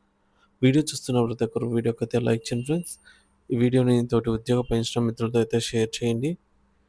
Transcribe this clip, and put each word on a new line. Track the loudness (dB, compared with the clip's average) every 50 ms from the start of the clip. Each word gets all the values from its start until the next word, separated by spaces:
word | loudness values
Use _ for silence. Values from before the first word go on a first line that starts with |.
| _ _ _ _ _ _ _ _ _ _ _ _
వీడియో | 2 4 4 4 2
చూస్తున్న | 0 -4 -6 -4 -2 0 2 2
ప్రతి | 0 0 -2 -2
ఒక్కరు | -2 -2 -2 -4 -2
వీడియోకి | 0 0 0 0 -2 -2 -4
అయితే | -2 0 0
లైక్ | 2 2 0 0 -2
చేయండి | -4 -6 -4 -4
ఫ్రెండ్స్. | -2 -4 -2 -2 -4 -6 -8 _ -20 -20 _ _ _ _ _ _ -4
ఈ | 0
వీడియోని | 2 2 4 4 4 4 4 4 2 2 2
తోటి | 0 0 0 0
ఉద్యోగ | -2 -2 -2 0 0 0
పెన్షన్ | 0 0 -2 -2 -2 -2 -2 -2 0
మిత్రులతో | -2 -2 -2 -4 0 2 0
అయితే | 0 2 0 -2
షేర్ | -2 -2 0 0 0 -2 -2
చేయండి. | -4 -2 -2 -2 -2 -2 -4 -6 -8 _ _ _ _ _ _ _ _ _